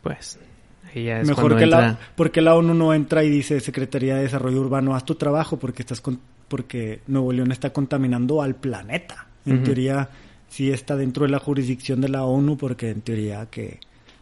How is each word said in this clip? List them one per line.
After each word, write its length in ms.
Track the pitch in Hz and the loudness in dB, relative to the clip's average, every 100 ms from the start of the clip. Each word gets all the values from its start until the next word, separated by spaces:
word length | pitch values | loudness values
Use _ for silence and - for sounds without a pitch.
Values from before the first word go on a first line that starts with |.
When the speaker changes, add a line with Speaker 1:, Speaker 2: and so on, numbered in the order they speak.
Speaker 1:
Pues, 380 | 82 71 - - - - - - - | -8 -10 -14 -20 -20 -20 -20 -20 -16
ahí 100 | 120 | -8
ya 160 | 117 113 | -4 -2
es 80 | 147 | 0
Speaker 2:
Mejor 160 | 139 | 2
Speaker 1:
cuando 140 | 120 113 | 4 6
Speaker 2:
que 80 | |
la, 240 | 160 165 117 | 8 6 4
Speaker 1:
entra 180 | 113 - | 0 -8
Speaker 2:
porque 240 | - 160 165 | -2 0 4
la 160 | 160 | 6
onu 180 | 165 170 | 6 6
no 200 | 165 160 | 4 4
entra 320 | 156 135 160 | 2 2 2
y 40 | 151 | 4
dice, 300 | 147 - 147 | 2 0 -2
"Secretaría 560 | 131 135 127 139 131 | -2 -6 -4 -2 0
de 60 | 135 | 0
Desarrollo 380 | 135 135 127 131 | -2 -2 0 0
Urbano, 340 | 131 135 135 | 0 0 0
haz 80 | 131 | -2
tu 120 | 127 | -4
trabajo 420 | 156 147 147 147 143 | -2 0 0 -2 -4
porque 240 | 123 123 | -6 -8
estás 180 | 123 120 | -10 -8
con, 180 | - 123 - - _ | -6 -8 -10 -20 _
porque 540 | 135 123 123 110 110 - | -8 -6 -8 -8 -10 -4
Nuevo 260 | 135 127 | -2 0
León 180 | 127 127 | 0 0
está 200 | 127 139 | -2 -4
contaminando 680 | 143 135 143 131 123 127 156 | -4 -2 0 0 0 0 0
al 140 | 139 | -2
planeta". 720 | 131 135 107 98 165 - - - _ | -4 -6 -8 -8 -8 -8 -20 -20 _
En 100 | 135 127 | 0 0
Speaker 1:
Ujú. 60 | |
Speaker 2:
teoría, 420 | 131 123 131 139 135 - - - _ | 2 0 0 -2 -4 -10 -20 -20 _
sí 220 | - 135 | -4 -2
está 240 | 131 - | -2 -4
dentro 300 | 143 131 131 | -4 -2 0
de 60 | 143 | 0
la 80 | 139 | 0
jurisdicción 600 | 147 139 127 127 - 127 | -2 -2 -2 -4 -4 -2
de 80 | 135 | 0
la 160 | 135 | -2
onu 320 | 131 135 143 | 0 2 0
porque 340 | 147 135 120 113 | 0 -4 -6 -6
en 100 | 104 | -6
teoría 460 | 117 110 107 101 117 | -6 -4 -4 -6 -12
que, 300 | - 110 - - _ - _ | -12 -12 -14 -20 _ -20 _